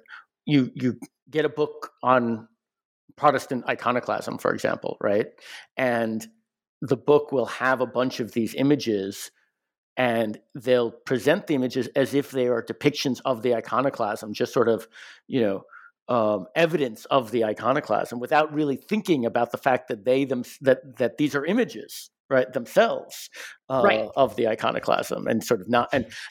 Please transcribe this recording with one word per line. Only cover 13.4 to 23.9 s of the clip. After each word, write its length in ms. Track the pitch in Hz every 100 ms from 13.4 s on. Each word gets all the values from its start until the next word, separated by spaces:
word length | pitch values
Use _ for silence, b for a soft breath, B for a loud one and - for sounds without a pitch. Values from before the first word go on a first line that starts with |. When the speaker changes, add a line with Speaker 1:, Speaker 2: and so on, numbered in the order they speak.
Speaker 1:
the 120 | 123 113
iconoclasm, 800 | - 113 135 - 107 113 110
just 180 | 101 120
sort 160 | - 113
of, 220 | 107 - B B B -
you 120 | 135
know, 240 | 107 95 - B B _ -
um, 380 | 120 107 104 90 160
evidence 500 | 165 160 131 110 -
of 260 | 139 110
the 140 | 117 110
iconoclasm, 720 | 107 113 147 - 104 - 120
without 340 | 123 151 156
really 220 | 147 147 127
thinking 500 | - 220 196 147 117
about 260 | 117 120
the 60 | -
fact 300 | 139 127 -
that 180 | 113 107
they 180 | 131
them-, 200 | 139 123 120 -
that, 360 | 135 131 139 -
that 200 | 117 -
these 160 | 147
are 100 | 143
images, 680 | 156 226 208 107 - - - _ -
right, 220 | 131 127
themselves, 760 | 131 117 185 226 127 - - - B B B -
uh, 120 | 131
Speaker 2:
Right. 240 | 196